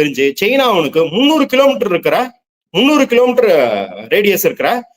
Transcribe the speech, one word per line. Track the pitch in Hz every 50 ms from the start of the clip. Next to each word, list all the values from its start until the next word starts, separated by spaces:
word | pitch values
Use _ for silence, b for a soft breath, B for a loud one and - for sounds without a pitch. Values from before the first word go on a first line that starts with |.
தெரிஞ்சு | 151 147 135 127 139 139 139 -
சைனா | 190 208 254
அவனுக்கு | 269 262 247 214 175 156 135 - 156 165
முந்நூறு | 160 156 202 269 285 320 311 277
கிலோமீட்டர் | - - 254 277 277 262 226 233 208
இருக்கிற, | 175 165 - 156 156 190 247 254 - _ _ _ _ _ _ _
முந்நூறு | - 170 240 285 302 294 269
கிலோமீட்டர் | - 240 233 247 247 240 247 240 208 175 147 127 117 107 101 98 95 - 98 110 -
ரேடியஸ் | 156 196 214 202 190 175 -
இருக்கிற | 165 - - 131 147 220 247 240 - _